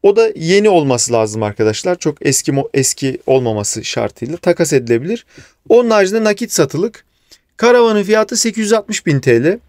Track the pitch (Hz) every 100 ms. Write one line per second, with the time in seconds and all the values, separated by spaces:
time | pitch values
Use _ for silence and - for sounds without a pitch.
0 | 202 202 226 202 160 196 208 180 143 120
1 | - 117 110 110 107 101 107 107 180 175
2 | 156 147 - 135 - 139 139 139 131 -
3 | 135 127 - 131 123 107 101 110 - -
4 | 107 - 120 165 - 170 165 143 120 117
5 | 156 233 _ - - _ _ 226 240 214
6 | 190 220 214 202 233 - 147 147 220 -
7 | _ _ _ _ _ - 233 240 233 214
8 | 196 214 214 233 226 220 208 220 208 214
9 | - 139 131 117 147 214